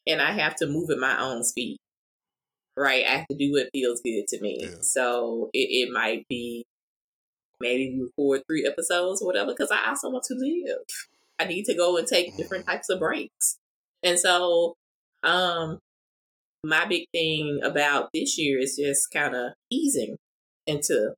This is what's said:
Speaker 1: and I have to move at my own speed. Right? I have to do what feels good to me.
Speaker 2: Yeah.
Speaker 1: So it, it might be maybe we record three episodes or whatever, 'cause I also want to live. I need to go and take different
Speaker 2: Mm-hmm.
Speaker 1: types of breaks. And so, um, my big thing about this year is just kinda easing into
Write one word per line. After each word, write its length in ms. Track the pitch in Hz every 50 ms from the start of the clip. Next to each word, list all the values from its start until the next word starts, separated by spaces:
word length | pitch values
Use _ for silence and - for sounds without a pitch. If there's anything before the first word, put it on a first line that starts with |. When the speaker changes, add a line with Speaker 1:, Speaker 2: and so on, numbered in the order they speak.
| -
Speaker 1:
and 160 | - 156 151
I 100 | 139 156
have 240 | 208 208 151 156 -
to 100 | - 160
move 240 | 139 147 160 165 156
at 80 | 147 127
my 200 | 131 135 - -
own 240 | 127 131 123 117 -
speed. 340 | - - 120 123 - - - _ _ _ _ _ _ _ _ _ _ _ _ _ _ _ _ _ _ -
Right? 260 | 135 143 135 131 131 -
I 140 | - 131
have 100 | 139 - -
to 60 | 135
do 160 | 143 143 143 143
what 160 | 139 127 - -
feels 260 | 135 127 123 120 120
good 260 | - 123 110 101 101
to 120 | - 120 -
me. 180 | 104 101 - 64
Speaker 2:
Yeah. 140 | 82 87 87 85
Speaker 1:
So 680 | - - - 131 127 123 120 120 117 117 117 117 113 113 -
it, 340 | 135 127 - 123 127 123
it 40 | 123
might 340 | 123 110 113 110 117 113 - -
be 360 | 123 120 120 120 117 117 - _ _ _ _ _ _ _ _ _ _ _ _ _ _ _ _ _ _ -
maybe 300 | 123 123 127 127 135 127 127
we 60 | 131 127
record 400 | 123 - - 143 139 135 135 -
three 180 | - 160 151 -
episodes 560 | 143 - - - - 175 175 180 185 196 196
or 40 | 208
whatever, 280 | 185 180 196 208 - -
'cause 160 | - 269 208
I 160 | 208 - - -
also 200 | 277 - 269 254
want 120 | 254 247 -
to 100 | - 247
live. 440 | 254 262 285 330 349 359 - - - - - - - - _ _ _ _ _ - -
I 60 | 160
need 200 | 180 170 185 208
to 80 | 247 180
go 220 | 170 175 175 180
and 100 | 170 165
take 300 | - - 180 175 175 -
different 280 | - 165 - 196 175 175
Speaker 2:
Mm-hmm. 60 | 180
Speaker 1:
types 180 | 175 - - -
of 100 | 185 180
breaks. 580 | 160 156 302 - - - _ - - - - _ _ _ _ _ _ _ _ - -
And 160 | 180 175 175
so, 560 | - 185 180 180 180 175 170 170 170 170 - _ _ _ _ _ _ _ _ - -
um, 560 | 165 175 180 185 175 170 165 160 160 180 - _ _ _ _ _ _ _ _ _ _ _ _ _ _ _ - -
my 220 | 156 156 160 175
big 200 | 202 175 175 - -
thing 480 | - 170 160 160 156 156 156 147 143 - -
about 460 | - - 147 147 143 143 139 - - -
this 240 | 160 - - -
year 220 | - 156 139 135 127
is 160 | 135 139 -
just 320 | 139 147 143 139 - - -
kinda 440 | - 156 143 131 127 127 123 120 - _ _ -
easing 460 | 240 294 320 277 - 135 110 107 107 - _ _ _ _ _ _ _ _ -
into 480 | 160 151 143 - - 156 117 107 - -